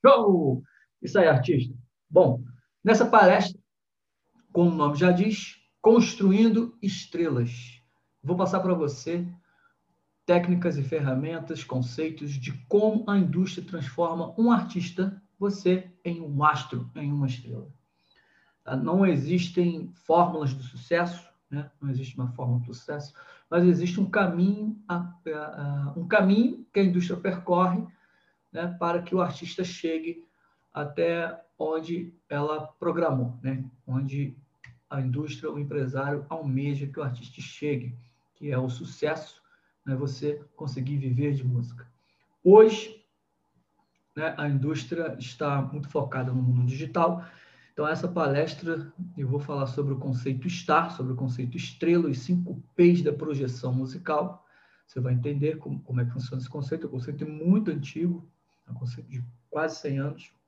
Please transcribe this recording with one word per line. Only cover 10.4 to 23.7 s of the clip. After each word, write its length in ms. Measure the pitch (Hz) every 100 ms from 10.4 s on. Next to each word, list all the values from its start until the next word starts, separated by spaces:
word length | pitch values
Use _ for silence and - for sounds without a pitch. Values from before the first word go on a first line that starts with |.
| 175 175 175 143
e 60 |
ferramentas, 840 | 135 160 135 131 156 165 - 151
conceitos 680 | - 127 120 - 160 156 147
de 200 | 139 123 - -
como 340 | 208 214 214 -
a 80 | 202
indústria 500 | 160 165 190 180 -
transforma 680 | 165 131 - 175 175 165 -
um 160 | 233
artista, 680 | 226 175 180 - - 196 - _ _
você, 520 | 196 196 180 185 - _
em 160 | 170 165
um 240 | 156 143
astro, 460 | 147 143 - 120 -
em 160 | - 143
uma 180 | 147 135
estrela. 380 | 120 - 117 - - _ _ _ _ _ _ _ _
Tá? 140 | - 135
Não 300 | 160 185 196
existem 840 | 139 139 180 - - 175 160 -
fórmulas 580 | - - 160 175 160 139
do 100 | 135
sucesso, 640 | 127 - - 170 175 175 - _ _
né? 220 | 143 143 _
Não 80 | 139
existe 260 | 131 135 -
uma 100 | 127
fórmula 280 | - 123 123
do 140 | -
sucesso, 400 | - - 147 - - - - _
mas 160 | 175
existe 340 | 180